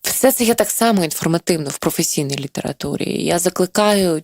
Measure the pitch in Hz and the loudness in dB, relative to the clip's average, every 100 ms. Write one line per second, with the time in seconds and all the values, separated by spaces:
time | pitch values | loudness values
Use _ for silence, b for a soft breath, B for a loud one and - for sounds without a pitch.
0 | - - 262 - 226 233 208 - 233 202 | -4 2 2 4 2 2 0 2 2 2
1 | 160 - 160 170 - 165 139 - 165 - | 0 -2 0 0 0 -2 -2 -4 -4 -2
2 | 165 - 139 139 139 - - 143 143 143 | -2 -2 -2 -4 -6 -6 -8 -6 -6 -4
3 | - - - 175 180 - 180 - 208 202 | -4 -4 -2 0 0 0 0 2 2 4
4 | 180 160 | 2 0